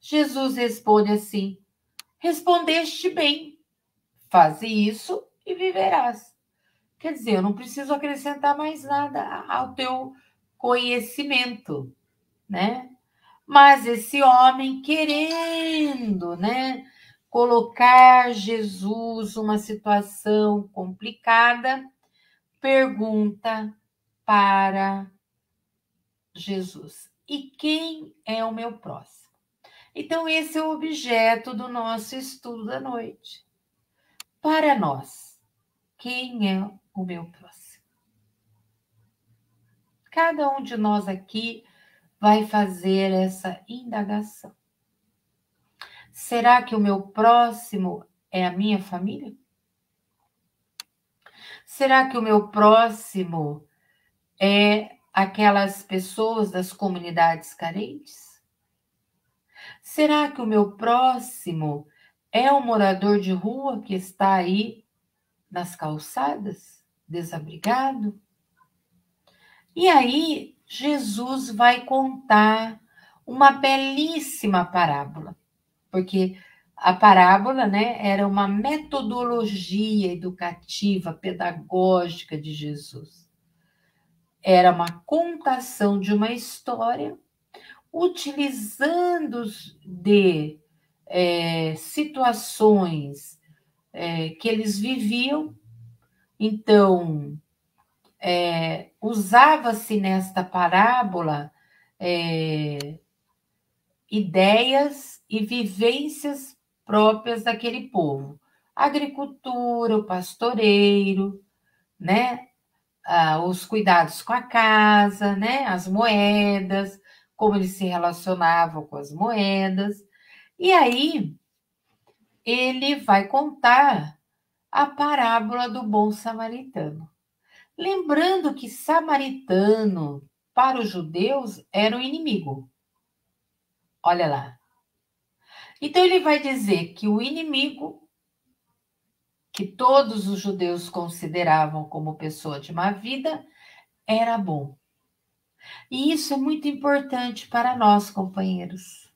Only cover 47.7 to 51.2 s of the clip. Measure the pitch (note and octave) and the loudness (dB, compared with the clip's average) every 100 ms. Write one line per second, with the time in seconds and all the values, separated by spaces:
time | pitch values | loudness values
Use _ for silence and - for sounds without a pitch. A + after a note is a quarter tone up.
47.7 | G3 F#3 - - _ _ F#3 F3+ F3 G#3 | -4 -4 -6 -14 _ _ -4 -4 -2 -2
48.7 | G3+ F#3 F3+ F#3 - B3 G#3+ _ _ _ | -2 -4 -8 -8 -8 -14 -20 _ _ _
49.7 | _ _ _ _ _ _ _ _ _ _ | _ _ _ _ _ _ _ _ _ _
50.7 | _ - _ _ _ | _ -20 _ _ _